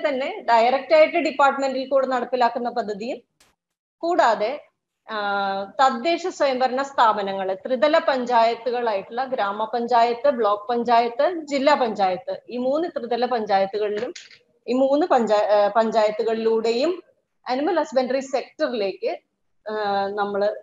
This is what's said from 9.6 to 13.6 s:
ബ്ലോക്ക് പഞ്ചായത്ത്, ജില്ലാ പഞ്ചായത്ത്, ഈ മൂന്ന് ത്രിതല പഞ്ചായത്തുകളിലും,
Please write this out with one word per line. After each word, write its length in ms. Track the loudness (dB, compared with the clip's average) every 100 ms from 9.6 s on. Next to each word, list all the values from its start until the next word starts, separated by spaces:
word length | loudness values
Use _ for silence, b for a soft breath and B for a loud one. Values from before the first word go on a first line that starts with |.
| -4 -2 2 4 4 2 0
ബ്ലോക്ക് 320 | 2 2 0
പഞ്ചായത്ത്, 800 | -2 -2 2 2 2 0 -2 -2
ജില്ലാ 300 | -4 0 2
പഞ്ചായത്ത്, 680 | 2 2 0 0 -2 -6 -12 -10
ഈ 60 | -6
മൂന്ന് 320 | -2 -2 -2 -6
ത്രിതല 280 | -6 -2 -2
പഞ്ചായത്തുകളിലും, 880 | -2 0 2